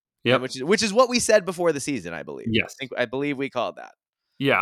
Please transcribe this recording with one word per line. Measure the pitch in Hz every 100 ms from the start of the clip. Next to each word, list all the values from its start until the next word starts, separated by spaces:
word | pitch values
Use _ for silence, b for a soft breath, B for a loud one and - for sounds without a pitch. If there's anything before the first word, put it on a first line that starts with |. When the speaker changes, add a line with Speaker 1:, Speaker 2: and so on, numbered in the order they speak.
| _ _
Speaker 1:
Yep. | 120
Speaker 2:
And | 127
which | 127 131
is, |
which | 143 196
is | 220
what | 208 254
we | 247
said | - 214 180
before | 170 175
the | 143
season, | 151 127 85
I | 82
believe. | 69 67 110
Speaker 1:
Yes. | 110 - -
Speaker 2:
I |
think, | 135 -
I | 120
believe | 131 147 131
we | 135
called | 123 98 76
that. | 58 _ _ _ _ -
Speaker 1:
Yeah, | 139 101